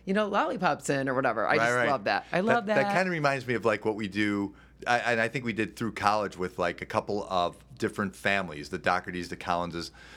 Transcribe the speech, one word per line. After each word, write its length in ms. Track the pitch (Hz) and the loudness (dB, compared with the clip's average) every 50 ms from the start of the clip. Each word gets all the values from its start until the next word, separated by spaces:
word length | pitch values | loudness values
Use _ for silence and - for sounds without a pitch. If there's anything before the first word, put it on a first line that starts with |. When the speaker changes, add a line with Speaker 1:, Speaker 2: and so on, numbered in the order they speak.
| - | -4
Speaker 1:
you 100 | 190 190 | -2 0
know, 140 | 214 214 196 | 0 0 0
lollipops 640 | 196 214 302 - - 196 185 160 143 - - - | 0 0 0 0 -2 0 0 0 0 0 0 -2
in?" 180 | 143 135 135 135 | 0 0 0 0
or 60 | 127 | 0
whatever. 320 | 131 135 123 110 110 101 | 2 2 2 2 2 2
I 100 | - 143 | 2 4
Speaker 2:
Right, 20 | 147 117 | 4 4
Speaker 1:
just 100 | 120 120 | 4 4
Speaker 2:
right. 120 | 123 120 117 | 4 4 2
Speaker 1:
love 160 | 117 107 101 | 2 0 2
that. 220 | 117 101 92 - - | 0 0 0 0 -2
I 40 | - 170 | -2 0
Speaker 2:
That, 20 | 190 | 2
Speaker 1:
love 220 | 226 247 240 196 | 2 2 2 2
that. 80 | 208 214 | 2 2
Speaker 2:
that 180 | - - 202 202 | 2 2 2 2
kinda 160 | 180 190 185 | 2 2 2
reminds 360 | 175 156 147 139 139 131 113 | 0 2 2 2 2 0 0
me 80 | 123 120 | -2 0
of, 100 | 107 101 | 2 2
like, 200 | 113 107 101 - | 2 2 2 2
what 100 | 110 107 | -2 -2
we 120 | 107 110 95 | -2 -2 -4
do, 460 | 92 104 107 104 101 101 101 98 - - - - - - - | 0 0 2 2 2 0 0 -2 -4 -10 -20 -20 -16 -6 -2
I, 120 | - 120 117 | 0 0 2
and 220 | 107 117 120 113 | 2 2 2 2
I 80 | 113 117 | 0 0
think 160 | - 139 120 | -2 -4 -4
we 80 | 117 | -4
did 240 | 104 110 107 85 - | -2 -2 -2 -4 -4
through 160 | - 120 107 | -6 -6 -6
college 440 | 92 - 101 101 107 107 101 92 - | -2 2 2 4 4 4 0 -2 -4
with, 220 | 87 90 87 - - | -4 -6 -4 -2 0
like, 240 | 90 87 85 - | -2 0 -2 -4
a 40 | - | -6
couple 380 | - - 107 - - 101 104 95 - | -2 -2 -2 -2 -2 -4 -4 -4 -2
of 260 | 95 90 87 87 - - - - - - | 0 0 0 0 -2 -8 -20 -18 -8 -4
different 360 | 113 104 - - 104 92 - | -4 -4 -2 -2 -4 -4 -4
families, 520 | - - 101 101 98 92 85 76 73 71 - | -2 0 0 0 0 0 -4 -8 -10 -10 -8
the 80 | 92 82 | -6 -2
Dohertys, 480 | - 95 90 90 - 95 90 90 87 78 | 0 2 2 0 0 -4 -8 -6 -6 -8
the 80 | - | -10
Collinses, 560 | - - 92 87 87 87 85 82 85 82 - - - - - - | -8 -4 -2 -2 0 -2 -4 -6 -8 -8 -10 -12 -18 -20 -20 -20